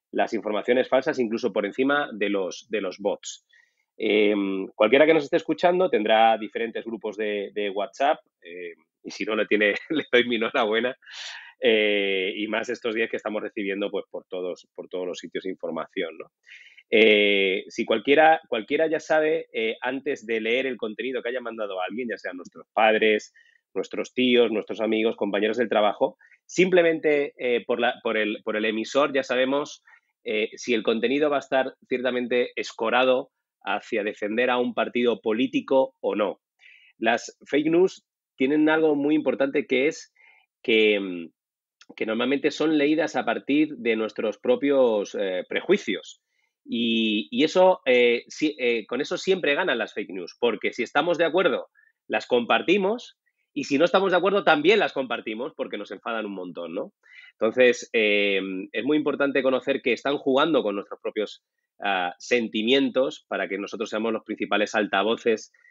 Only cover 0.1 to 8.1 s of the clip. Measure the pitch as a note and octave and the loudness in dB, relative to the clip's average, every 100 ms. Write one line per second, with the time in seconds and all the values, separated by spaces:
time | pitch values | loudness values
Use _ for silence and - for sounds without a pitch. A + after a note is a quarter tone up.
0.1 | A2 G2 A2+ G2 G#2 F#2+ B2 B2 C3 C3+ | -2 -2 -2 -4 -2 0 0 2 2 0
1.1 | C3 A#2 A2+ A#2 G2+ G2+ F#2 C3 C#3+ D3 | -2 -2 -2 -2 -2 -2 -2 0 0 -4
2.1 | G#2+ G#2 G2+ F#2 E2 - G#2+ F#2+ F2+ G2+ | -4 -2 -2 -4 -8 -8 -6 -6 -4 -4
3.1 | E2 - - _ _ _ _ _ - G#2+ | -4 -8 -18 _ _ _ _ _ -6 0
4.1 | G#2 G#2 G#2 G2 F#2+ F#2+ - A2 C3 D#3 | 2 4 2 -2 -4 -6 0 4 6 6
5.1 | D#3+ C#3+ E3+ - D#3+ F3 F3+ F#3 A#2 G#2+ | 4 2 -2 -2 0 2 2 2 0 2
6.1 | A2 A2+ A2 G#2+ - A#2 G#2+ G#2+ A2+ - | 4 4 2 -2 -6 -6 -8 -10 -8 -8
7.1 | G2 G#2+ G#2 G2 - G#2 G2 G2 - C#3 | -6 -4 -4 -6 -6 -4 -4 -6 -2 -2